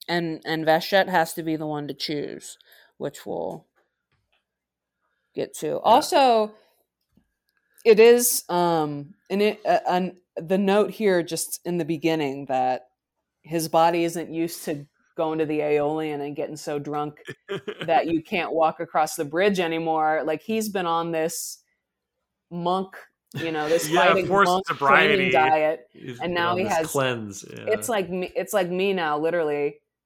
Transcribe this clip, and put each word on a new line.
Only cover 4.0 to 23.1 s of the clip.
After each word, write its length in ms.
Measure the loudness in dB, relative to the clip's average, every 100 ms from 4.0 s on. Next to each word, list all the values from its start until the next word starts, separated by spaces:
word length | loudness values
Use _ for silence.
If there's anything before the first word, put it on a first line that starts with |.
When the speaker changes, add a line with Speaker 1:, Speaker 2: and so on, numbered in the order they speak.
| _ _ _ _ _ _ _ _ _ _ _ _ _
Speaker 1:
get 200 | -8 -8 -6
to. 100 | -4
Speaker 2:
Yeah. 120 | -2
Speaker 1:
Also, 680 | 4 4 4 4 4 4 0 -6 _ _ _ _ _ _ _ _ _ _ _ _ 4
it 140 | 8
is, 440 | 10 8 4 -2 -2
um, 640 | 2 2 2 0 -4 -10 -16 -6
and 120 | 0
it, 200 | 0 0 0
uh, 140 | 0 2
un-, 300 | 0 -2 -6 _ -12
the 220 | -2 0
note 340 | 4 4 2
here 320 | 0 2 2
just 360 | 0 -4 -6 -8 -4
in 120 | -4
the 80 | -2
beginning 600 | -2 0 0 -2 -4 -4
that 440 | -2 0 -2 -6 _ _ _ _ _
his 260 | -6 -6 0
body 340 | 2 4 2
isn't 300 | -2 -4 -8
used 320 | -4 -6 -6 -8
to 200 | -10 -10 _ _ -6
going 240 | -4 -2
to 60 | -2
the 160 | 0
Aeolian 600 | 0 2 2 -2 -4 -6
and 140 | -8 -6
getting 220 | -8 -8
so 200 | -8 -8
drunk 400 | -6 -6 -6 -10 -20 -20 -10
Speaker 3:
<laughs> 360 | -10 -10 -10 0
Speaker 1:
that 220 | 0 2
you 140 | -2
can't 300 | -2 -4 -2
walk 280 | 0 0 0
across 360 | -4 -2 -2 -2
the 100 | -4
bridge 340 | 0 2 2
anymore. 640 | -2 -2 -2 0 0 0 -2
Like, 160 | -4
he's 280 | -4 -4 -2
been 160 | -4 -2
on 260 | 0 0
this 480 | -2 -2 -4 -10 -14 _ _ _ _ _ _ _ _ _
monk, 440 | -6 -2 -2 -4 -12 -20